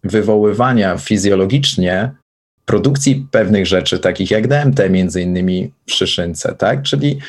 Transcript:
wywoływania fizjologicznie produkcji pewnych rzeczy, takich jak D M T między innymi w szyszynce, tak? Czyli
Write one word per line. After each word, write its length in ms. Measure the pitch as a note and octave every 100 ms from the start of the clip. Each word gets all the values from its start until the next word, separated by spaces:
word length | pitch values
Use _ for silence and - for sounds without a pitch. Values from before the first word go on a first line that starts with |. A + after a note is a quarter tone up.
wywoływania 920 | F#2+ G#2+ G2+ G#2+ G#2 G#2 B2+ A#2+ F#2+ F2
fizjologicznie 1120 | - G#2 G2+ F#2+ F#2+ C#3 C#3 - F2+ F#2 B2 - _ _ _ _ -
produkcji 640 | G#2 C#3+ C#3+ C#3 C#3 -
pewnych 340 | A2+ G2+ G#2 F2
rzeczy, 320 | F#2 - F#2
takich 320 | F#2 F2 F#2+
jak 160 | G#2+ A#2+
D 140 | C#3+
M 120 | C#3+
T 160 | - F#2+
między 320 | F#2 F#2 F2+
innymi 500 | F2+ F2+ F#2 F#2 C3+ - -
w 60 |
szyszynce, 640 | - F#2 - E2+ D#2+ - -
tak? 240 | G2 C#3
Czyli 340 | C#3 C#3+ C#3+ C#3